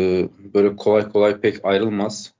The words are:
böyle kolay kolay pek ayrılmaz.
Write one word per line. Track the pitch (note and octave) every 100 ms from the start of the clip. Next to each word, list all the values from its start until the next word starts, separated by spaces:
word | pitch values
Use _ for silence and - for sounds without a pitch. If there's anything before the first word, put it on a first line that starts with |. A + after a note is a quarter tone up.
| F#2 F#2 F2 - G2
böyle | G2+ G2+ G2+
kolay | G#2 G#2+ G#2+
kolay | G#2 G#2 G2+
pek | G#2+ G2+
ayrılmaz. | F#2 G2 A2 G#2 G#2+ G#2 - _